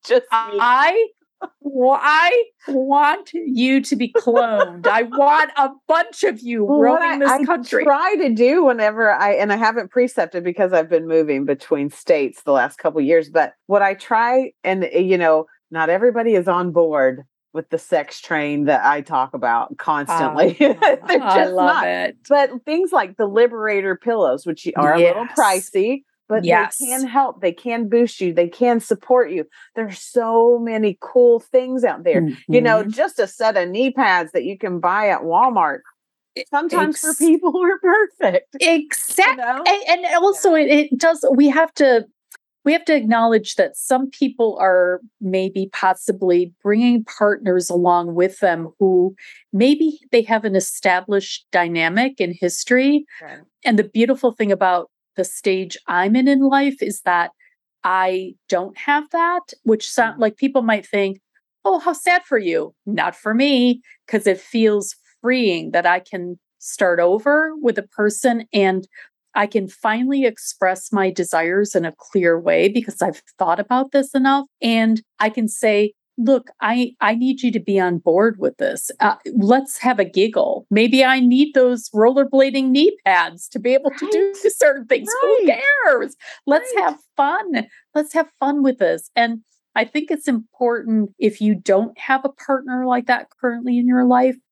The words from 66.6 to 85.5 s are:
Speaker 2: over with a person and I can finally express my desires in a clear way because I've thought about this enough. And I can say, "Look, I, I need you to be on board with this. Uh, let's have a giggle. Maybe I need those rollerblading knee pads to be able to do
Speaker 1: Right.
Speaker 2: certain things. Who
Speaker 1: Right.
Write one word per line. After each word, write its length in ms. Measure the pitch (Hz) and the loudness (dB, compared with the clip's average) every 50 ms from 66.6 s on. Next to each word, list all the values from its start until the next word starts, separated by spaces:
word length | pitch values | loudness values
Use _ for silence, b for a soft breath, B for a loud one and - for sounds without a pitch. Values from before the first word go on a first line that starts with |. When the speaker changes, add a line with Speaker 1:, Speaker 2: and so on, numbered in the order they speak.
| - - - - 202 180 175 170 | -16 -16 -4 0 0 0 2 2
Speaker 2:
over 560 | 170 175 190 220 214 285 294 302 311 320 311 302 | 2 2 2 2 0 0 0 0 0 -2 -6 -4
with 160 | 294 240 196 | -4 -2 -2
a 60 | 208 202 | -2 -8
person 600 | _ _ - 208 208 208 - - 254 233 226 226 _ - | _ _ -2 -2 -2 -2 0 -2 -2 -2 -2 -6 _ 0
and 340 | 208 196 190 190 190 190 B B B B B B _ _ _ _ | 0 2 2 0 -2 -6 B B B B B B _ _ _ _
I 100 | - 208 | -4 -4
can 220 | 208 - 220 190 | 0 -2 -4 -4
finally 580 | 190 - _ - 220 214 233 254 262 277 277 269 | -4 -12 _ -4 -4 -2 -2 -2 -2 -2 0 0
express 640 | 233 - - - - - _ 196 185 190 190 - - | -2 -2 -4 -14 -14 -6 _ -2 -2 -2 -4 -8 -4
my 200 | 214 202 190 185 | -2 -2 -2 -2
desires 640 | 185 190 175 - - 165 165 170 180 202 208 202 - | -2 -4 -6 -2 -2 -2 -2 0 0 -2 -2 0 -2
in 100 | 185 170 | -4 -4
a 80 | 165 160 | -4 -10
clear 440 | _ - - - 202 175 170 165 165 | _ -20 -4 -4 0 2 2 0 0
way 280 | 170 170 165 165 175 | 0 0 2 2 2
because 340 | 196 208 240 233 - - - | 2 0 0 -4 -6 -6 -4
I've 200 | 180 180 151 - _ _ _ | -4 -4 -4 -8 _ _ _
thought 220 | _ 190 170 170 190 | _ -2 -2 -2 -2
about 320 | 202 _ 247 254 269 269 | -2 _ -2 -2 -2 0
this 220 | - 277 277 277 - | -2 -2 -2 0 -2
enough. 320 | 269 262 269 269 277 277 _ _ _ | 0 2 2 2 0 -2 _ _ _
And 420 | - 233 226 226 226 220 226 220 _ _ _ _ | -2 0 0 2 2 2 0 -2 _ _ _ _
I 100 | 208 220 | -4 -2
can 180 | 220 247 220 | -2 -2 -4
say, 460 | 214 - - - 220 214 208 208 208 _ _ _ _ _ | -4 -4 -2 0 0 2 2 0 -2 _ _ _ _ _
"Look, 320 | - 233 233 269 240 247 - _ _ | -4 0 2 2 0 0 -8 _ _
I, 340 | - 214 233 247 247 240 - _ | -4 -2 0 0 -2 -2 -4 _
I 140 | 240 208 226 | -2 0 0
need 300 | 233 247 262 269 269 254 | 0 0 -2 -2 0 -2
you 80 | 247 | -2
to 80 | 202 214 | -2 -2
be 200 | 170 - 196 196 | -4 0 0 0
on 200 | 185 180 175 165 | 2 0 -2 -2
board 400 | _ 170 160 185 214 233 220 190 | _ 0 2 2 2 2 0 -2
with 180 | 156 143 - | -4 -6 -4
this. 320 | - - - - - - - - _ | -4 -6 -4 -4 -6 -10 -12 -4 _
Uh, 160 | - - - - _ 392 - | -2 -2 -2 -4 _ -4 -2
let's 400 | 233 196 202 247 269 269 - - | 0 2 4 2 2 0 -6 -12
have 220 | - - 254 247 208 | -4 -4 -2 0 0
a 40 | 190 | -2
giggle. 600 | 175 - 185 196 226 220 - - - - - - _ | -2 0 -2 -2 0 0 -2 -2 -2 -4 -6 -4 _
Maybe 340 | 202 208 226 240 262 262 262 | 0 2 2 2 4 4 4
I 140 | 254 262 262 | 4 4 4
need 340 | 247 247 247 262 294 302 294 | 4 4 4 4 2 2 2
those 360 | 269 254 247 247 240 - - | 2 2 2 0 -2 -8 -6
rollerblading 800 | - 208 220 247 262 277 277 277 277 269 269 277 262 269 269 262 | 0 2 2 4 4 2 0 2 2 2 2 2 2 -2 0 2
knee 260 | 254 277 311 427 427 - _ | 2 4 2 2 0 0 _
pads 420 | 196 185 175 170 165 170 175 - - | 0 2 2 0 -2 -8 -16 -20 -12
to 100 | - 226 | -12 -4
be 160 | 196 247 262 | -2 0 0
able 160 | 269 285 277 | 2 0 -2
to 180 | 269 - - 392 | -6 -4 -6 -4
do 220 | 427 339 392 392 392 392 - | 0 0 0 -2 -4 -4 -4
Speaker 1:
Right. 80 | - | -4
Speaker 2:
certain 360 | - - - 302 277 277 226 | -4 0 0 0 0 -2 -2
things. 200 | 226 262 - - 415 453 508 | -2 -2 -2 -2 -6 -4 -2
Who 60 | 539 - 440 508 403 | 0 0 2 2 2
Speaker 1:
Right. 140 | 294 | 0